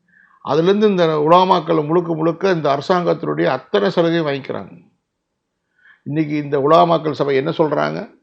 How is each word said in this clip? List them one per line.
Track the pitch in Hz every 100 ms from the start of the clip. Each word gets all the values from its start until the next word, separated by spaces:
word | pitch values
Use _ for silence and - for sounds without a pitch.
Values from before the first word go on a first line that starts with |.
| _ _ _ _
அதுலேருந்து | - 143 170 202 214
இந்த | 185 165
உலாமாக்கள் | 156 151 180 185 180 160 160 151
முழுக்க | 175 165
முழுக்க | 160 160 165 190
இந்த | 170 147 135
அரசாங்கத்தினுடைய | - 180 170 160 156 151
அத்தனை | 165 131 - 202 196
சலுகையும் | 180 165 170 151
வாங்கிக்கிறாங்க. | 139 - 113 92 85 _ _ _ _ _ _ _ _ _ _ _ _
இன்னைக்கு | - 147 151 151
இந்த | 147 143
உலாமாக்கள் | 135 165 170 165 156
சபை | 135 143 135
என்ன | 151
சொல்றாங்க? | 165 151 147 151 160 214 _